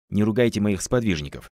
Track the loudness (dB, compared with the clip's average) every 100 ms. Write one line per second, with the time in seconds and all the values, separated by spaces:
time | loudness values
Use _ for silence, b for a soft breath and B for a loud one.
0 | _ 0 2 2 2 2 0 -2 -2 0
1 | 0 -2 -4 -12 -18